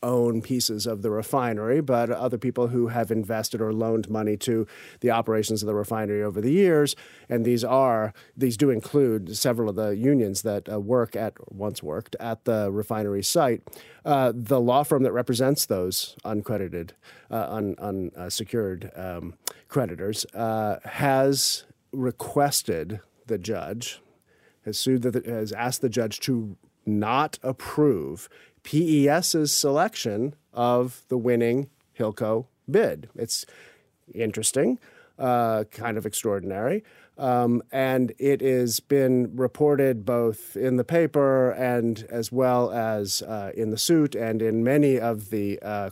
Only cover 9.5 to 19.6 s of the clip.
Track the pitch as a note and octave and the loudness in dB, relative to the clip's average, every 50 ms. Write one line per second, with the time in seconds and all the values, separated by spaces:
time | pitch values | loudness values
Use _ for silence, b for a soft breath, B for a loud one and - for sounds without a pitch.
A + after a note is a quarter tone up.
9.5 | A#2+ A2+ A2+ G#2+ F#2+ G2 A2 G#2 G2+ G#2+ A#2 C#3 D3 C3 A2+ G2+ F#2 - - A2+ | 2 2 0 -2 -2 -2 -2 -2 0 2 4 4 4 4 2 0 -2 -2 -2 -2
10.5 | G2+ G2+ - - G#2+ G#2 G2+ G#2 B2+ B2 A#2 - - G2 A2 G#2+ - - - - | -2 -2 -4 -4 -6 -6 -2 2 2 2 2 0 -2 -6 -6 -6 -8 -10 -20 -18
11.5 | - F#2+ G#2 G#2 - - - D2+ D2+ G2+ A#2 - - - - A#2 A2+ - _ B2 | -10 -6 -6 -6 -6 -6 -8 -6 -6 -6 -8 -8 -12 -8 -6 -6 -6 -4 _ 0
12.5 | A2+ G#2+ G#2 G2 G2 G#2+ G#2+ - A#2 A2 G#2+ G2+ G2+ G2 G2 - - F3 D3+ B2+ | 0 2 0 0 -2 -4 -4 -4 -4 -2 -2 -2 -2 -2 -2 0 2 2 4 4
13.5 | A#2 - - B B B B B B B B D#3 C#3+ C3+ C3 B2 A2 B2 A2+ G2+ | 2 -2 -6 B B B B B B B B 0 2 4 2 2 0 -2 -2 2
14.5 | C#3 B2+ A#2+ A#2+ B2 C#3 D3 - D#3 C3+ C3+ A#2 F#2 A#2+ B2 - B2 A2+ C3 C3+ | 2 4 4 4 4 2 4 2 2 2 2 2 2 0 0 0 0 2 2 2
15.5 | C#3+ - - - G#2+ F#2 F2+ F#2 G2 - - - - - - G#2+ G#2+ G#2 G#2 - | 2 0 0 -2 -2 -2 -2 -2 -4 -4 -6 -8 -12 -12 -8 -4 -4 -4 -2 -2
16.5 | A2 G2 G2 E2+ F2 F2 E2+ F2 - B B B B B B B - A2+ F#2+ C2+ | -4 -4 -4 -4 -6 -8 -10 -10 -16 B B B B B B B -4 -4 -4 -4
17.5 | G2 A2 G#2 G2+ F2 - F2 G#2 G2 F#2+ F#2 E2 - - F2+ F2+ - - A2 - | -4 -4 -2 -4 -4 -4 -6 -6 -4 -4 -6 -6 -8 -10 -10 -8 -8 -8 -6 -4
18.5 | - A#2 G#2+ F#2+ F#2 E2+ F#2 E2 - - F#2 F#2 F2 E2+ E2+ F2 E2+ _ B B | -2 -2 -2 -2 -4 -8 -10 -12 -12 -12 -10 -10 -10 -10 -10 -12 -14 _ B B
19.5 | B B | B B